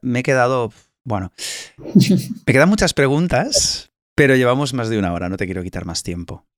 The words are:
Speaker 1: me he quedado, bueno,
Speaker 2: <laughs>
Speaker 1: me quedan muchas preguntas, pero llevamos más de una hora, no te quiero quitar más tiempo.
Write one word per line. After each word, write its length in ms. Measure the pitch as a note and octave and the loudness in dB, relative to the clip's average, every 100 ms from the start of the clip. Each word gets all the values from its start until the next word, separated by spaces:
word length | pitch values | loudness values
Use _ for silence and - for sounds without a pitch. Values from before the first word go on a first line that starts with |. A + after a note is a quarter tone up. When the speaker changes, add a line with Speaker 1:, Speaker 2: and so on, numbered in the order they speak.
Speaker 1:
me 200 | B2+ B2 | -4 -2
he 20 | |
quedado, 500 | B2+ C3 B2 C3 A2+ - _ _ | 2 2 2 2 -2 -8 _ _
bueno, 280 | - G#2 F#2+ - - - - - | -6 -4 -4 -10 -12 -12 -14 -18
Speaker 2:
<laughs> 80 | - - - F#3 - - - | 2 4 4 2 0 -4 0
Speaker 1:
me 60 | |
quedan 180 | B2+ E3 | 4 4
muchas 240 | G#3+ F#3 | 4 0
preguntas, 960 | - C#3 C#3+ F3 C3 A#3 - - - - _ _ | 2 2 2 0 0 0 -2 -2 -4 -12 _ _
pero 220 | - C#3+ C3 | 2 4 4
llevamos 360 | B2 C3 C#3+ | 4 2 -2
más 160 | B2+ A2+ | -4 -2
de 100 | A2 | -2
una 140 | F#2 | -2
hora, 160 | F2 F2+ | -2 -6
no 80 | F#2+ | -6
te 80 | |
quiero 180 | F#2 F#2 | -6 -6
quitar 220 | F2+ F2+ | -8 -10
más 180 | F2 E2+ | -8 -8
tiempo. 440 | - F2 F2 - _ | -8 -10 -10 -16 _